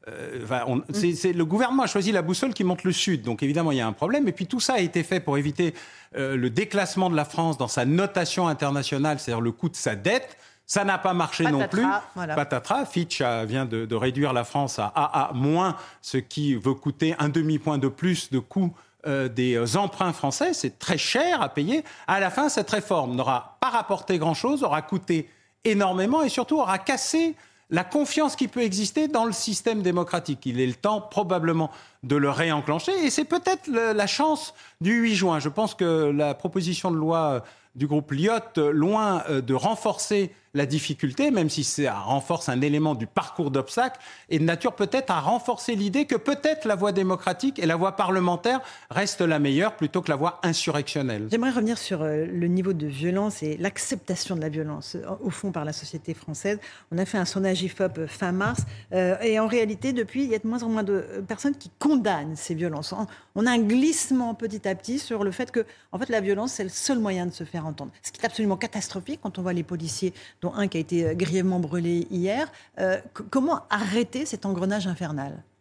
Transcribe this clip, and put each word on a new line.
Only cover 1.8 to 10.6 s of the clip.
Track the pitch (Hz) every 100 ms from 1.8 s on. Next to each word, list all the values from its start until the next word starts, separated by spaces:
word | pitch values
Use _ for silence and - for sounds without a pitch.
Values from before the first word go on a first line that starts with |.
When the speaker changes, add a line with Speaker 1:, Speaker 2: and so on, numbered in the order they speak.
Speaker 1:
a | 226
choisi | 202 190
la | 202
boussole | 165 185 269
qui | -
montre | 185 175 180
le |
sud. | 170 - 160
Donc, | 110 113
évidemment, | 139 151 165
il | 135
y |
a | 113
un |
problème. | 104 165 277 247
Et |
puis, | - 180
tout | 254
ça | -
a | 254
été | 175 180
fait | 160 185
pour | 156 143
éviter, | 147 143 170 156 - - - -
euh, | 135 135
le | 123
déclassement | 117 208 202 185 196 185
de | 156
la | 143
France | - 165 151
dans | 120
sa | - 123
notation | 165 196 190 165 - 175
internationale, | 143 143 139 131 139 151 147
c'est-à-dire | - 117
le | 117
coût | 113 165
de | -
sa | - 107
dette. | 110 247 262 - - _